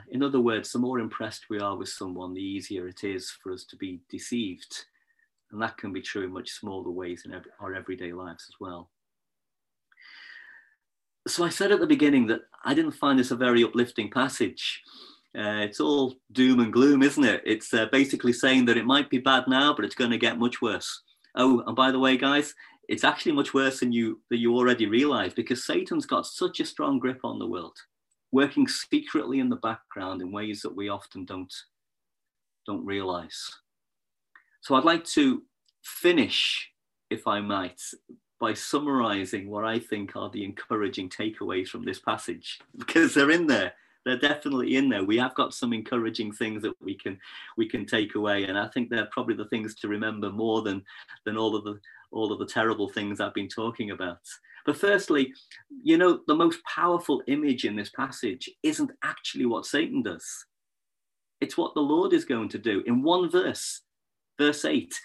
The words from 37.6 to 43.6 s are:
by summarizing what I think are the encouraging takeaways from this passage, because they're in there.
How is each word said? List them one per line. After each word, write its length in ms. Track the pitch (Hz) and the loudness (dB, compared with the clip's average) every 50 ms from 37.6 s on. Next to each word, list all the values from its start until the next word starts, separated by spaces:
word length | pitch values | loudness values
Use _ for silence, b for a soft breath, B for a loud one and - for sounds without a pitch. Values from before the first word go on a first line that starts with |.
| 90 90 - - - - - - _ - - - _ _ _ - | -4 -6 -10 -12 -16 -16 -16 -18 _ -20 -20 -20 _ _ _ -4
by 160 | 120 110 104 | -2 -2 -2
summarizing 920 | - - - - 143 147 147 135 127 117 107 101 98 95 92 - 98 95 101 | -4 -4 -2 -2 -2 0 0 0 2 2 2 0 -2 -2 -4 -6 -8 -6 -6
what 160 | 104 104 110 | -6 -4 -2
I 140 | 113 113 117 | -2 -2 -2
think 360 | 117 - 110 104 101 98 - | -4 -4 -6 -6 -6 -8 -8
are 120 | 101 101 101 | -10 -10 -8
the 160 | 104 104 98 | -8 -8 -8
encouraging 640 | 98 - - - - 113 107 104 95 - - 95 92 | -8 -10 -10 -8 -4 -4 -2 -2 -2 -4 -6 -8 -8
takeaways 600 | - - 107 110 107 - 101 98 92 92 92 - | -8 -8 -8 -8 -6 -8 -8 -4 -4 -4 -4 -6
from 160 | - 92 92 | -8 -10 -8
this 160 | 95 92 - | -8 -8 -6
passage, 600 | - - - - - - 82 - - - - - - _ - | -4 -4 -4 -4 -6 -10 -10 -10 -10 -14 -16 -16 -16 _ -18
because 380 | - - - - 165 165 131 - | -14 -6 0 4 4 6 6 6
they're 160 | 147 139 143 | 6 6 6
in 160 | 165 175 170 | 6 4 4
there. 260 | 147 123 104 | 4 4 2